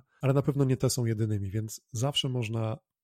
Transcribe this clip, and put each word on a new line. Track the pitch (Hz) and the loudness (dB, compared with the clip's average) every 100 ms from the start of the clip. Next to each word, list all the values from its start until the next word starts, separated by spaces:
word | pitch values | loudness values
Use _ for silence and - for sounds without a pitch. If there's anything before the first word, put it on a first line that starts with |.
| - _ | -10 _
ale | 135 | 2
na | 135 | 2
pewno | 151 139 | 2 2
nie | 131 127 | 2 2
te | 127 | 2
są | - | 2
jedynymi, | 117 107 110 104 98 | 0 0 0 0 -2
więc | 107 110 - _ | -4 -6 -10 _
zawsze | 110 139 - 139 | -4 -2 -2 -2
można | 127 107 113 110 - _ _ | -2 -2 -2 -2 -4 _ _